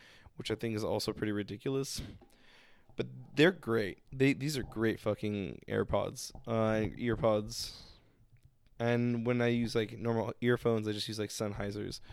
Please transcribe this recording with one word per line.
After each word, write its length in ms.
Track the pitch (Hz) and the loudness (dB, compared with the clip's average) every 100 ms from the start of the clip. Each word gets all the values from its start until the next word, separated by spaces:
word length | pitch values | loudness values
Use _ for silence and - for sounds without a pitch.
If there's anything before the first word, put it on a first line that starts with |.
| - - - - | -20 -20 -20 -12
which 160 | - | -6
I 40 | 107 | -4
think 200 | 117 107 | -2 -2
is 80 | |
also 300 | 98 101 - | 0 -2 -2
pretty 180 | 104 107 | -2 -2
ridiculous. 720 | 104 101 101 139 135 135 - - - - - - - - - - - | -2 -4 -6 -4 -2 -4 -6 -10 -14 -20 -20 -20 -20 -20 -20 -20 -8
But 120 | 127 127 127 - | -8 -8 -10 6
they're 160 | 165 | 6
great. 520 | 185 110 113 98 - - | 6 0 0 0 -6 -12
They, 220 | 135 135 | 4 4
these 240 | 131 139 139 | 4 0 -4
are 40 | |
great 380 | - 110 113 - | -6 0 2 2
fucking 640 | 107 101 107 104 87 - - | 0 -2 0 -2 -4 -6 -4
AirPods, 640 | 104 - 101 95 123 - - - | 0 2 0 -2 -6 -12 -12 -4
uh, 400 | 113 110 110 110 - | 0 2 2 0 -2
earpods. 760 | 120 110 113 107 107 113 - - - - - _ - - - _ _ - | 0 2 4 2 0 -8 -10 -12 -20 -20 -20 _ -20 -20 -20 _ _ -2
And 460 | 117 120 120 120 117 | 2 2 2 0 0
when 160 | 123 | 2
I 60 | 120 | 4
use, 260 | 120 113 | 2 2
like, 240 | 117 107 113 | 0 0 -2
normal 360 | 117 113 107 - | 0 0 0 0
earphones, 460 | 120 123 120 113 107 | 2 4 4 2 0
I 40 | |
just 160 | 104 107 | -2 -4
use, 100 | 110 | -4
like, 140 | 104 | -4
Sennheisers, 720 | - 107 98 101 101 104 - - | -2 -4 -4 -6 -4 -6 -8 -14